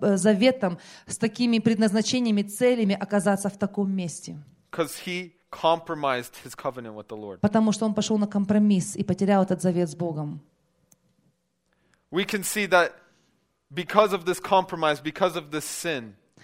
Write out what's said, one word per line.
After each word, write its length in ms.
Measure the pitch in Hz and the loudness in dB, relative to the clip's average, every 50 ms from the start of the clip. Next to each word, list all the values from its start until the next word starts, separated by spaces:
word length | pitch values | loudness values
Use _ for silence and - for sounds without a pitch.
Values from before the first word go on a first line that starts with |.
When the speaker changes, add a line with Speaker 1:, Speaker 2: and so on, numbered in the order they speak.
Speaker 1:
э, 140 | - 208 196 | 0 2 2
заветом, 640 | 185 175 214 214 185 240 262 208 - 202 180 175 - - - - - - | 4 4 4 4 6 4 4 4 2 0 -4 -4 -4 -10 -18 -20 -20 -16
с 100 | - - - | -14 -6 -4
такими 400 | 226 214 214 - 247 240 226 220 | -4 -4 -2 0 0 2 2 4
предназначениями, 840 | - 226 220 190 220 208 196 220 214 - 254 254 247 226 208 202 | 2 2 2 4 2 2 2 2 0 0 0 0 0 2 2 0
целями 520 | 202 202 - - 247 247 247 233 214 196 196 | 0 -2 -2 2 4 4 4 4 2 2 0
оказаться 540 | - 196 - 208 202 170 208 196 196 202 196 | 0 -2 0 0 2 2 2 2 0 0 -4
в 80 | 196 - | -4 -4
таком 320 | 208 196 196 202 202 196 | -4 -4 -2 -2 -2 -2
месте? 460 | 190 190 175 160 - - - 165 165 151 143 - - _ _ _ | -2 -2 -4 -6 -8 -10 -12 -14 -14 -14 -16 -20 -20 _ _ _
Speaker 2:
'Cause 260 | - - 160 - - - - | -4 -4 -4 -4 -6 -10 -8
he 260 | 185 175 180 185 165 _ _ _ _ | -6 -6 -6 -6 -8 _ _ _ _
compromised 840 | - - - 160 165 165 165 - 165 151 143 135 127 123 120 - - - - | -6 0 2 2 2 2 0 -6 -6 -2 -2 0 0 -2 -4 -8 -14 -18 -18
his 100 | 127 - | -16 -12
covenant 400 | - - 139 123 127 117 110 107 | -8 -8 -8 -8 -8 -10 -14 -14
with 140 | 107 104 - | -14 -14 -14
the 80 | 113 107 | -12 -12
Lord. 200 | 107 101 92 87 | -12 -12 -4 -2
Speaker 1:
Потому 320 | - 208 208 226 220 220 | 0 2 2 2 2 2
что 120 | 190 - 220 | 2 0 -2
он 80 | 220 208 | -2 -2
пошёл 240 | 214 208 - 220 208 | -2 -2 -2 0 0
на 80 | 208 | -2
компромисс 680 | 208 208 202 196 196 208 214 208 208 202 185 - - - | -2 -2 -2 0 2 2 4 4 4 4 2 0 -2 -4
и 60 | 196 202 | -6 -4
потерял 380 | - 175 - 196 202 202 196 | -2 -2 0 2 2 4 4
этот 180 | 190 - 185 160 | 4 2 0 0
завет 260 | - 185 170 175 175 156 | 0 0 0 0 0 -2
с 40 | 147 | -4
Богом. 460 | 160 175 170 147 151 151 147 156 147 - _ _ _ _ _ _ _ _ _ _ _ _ _ _ _ _ _ _ _ _ _ _ _ _ _ _ _ _ _ _ _ _ _ | -6 -6 -6 -4 -6 -6 -8 -10 -12 -16 _ _ _ _ _ _ _ _ _ _ _ _ _ _ _ _ _ _ _ _ _ _ _ _ _ _ _ _ _ _ _ _ _
Speaker 2:
We 140 | 147 185 196 | -4 -4 -2
can 200 | 196 214 196 180 | -2 -2 -4 -4
see 220 | - - 214 202 | -4 -2 -2 2
that 260 | 175 185 175 165 - - - _ _ _ _ _ _ _ _ _ _ _ _ _ - | 4 6 6 6 4 0 -8 _ _ _ _ _ _ _ _ _ _ _ _ _ -12
because 400 | 139 160 - - 175 214 220 190 | -8 -8 -6 2 4 4 4 4
of 120 | 196 180 165 | 4 -2 -2
this 140 | 180 175 - | -2 -4 -4
compromise, 600 | - - 202 190 185 - 180 165 160 151 147 131 | 0 2 2 2 2 0 -2 -2 0 0 0 -2
because 360 | 143 156 - - 190 180 160 | -4 -8 -2 0 0 0 0
of 140 | 170 147 147 | -2 -8 -8
this 140 | 151 151 - | -8 -8 -6
sin, 500 | - - - - 170 151 127 113 107 98 _ _ _ _ _ | -8 -8 -8 -6 -4 -4 -6 -6 -10 -16 _ _ _ _ _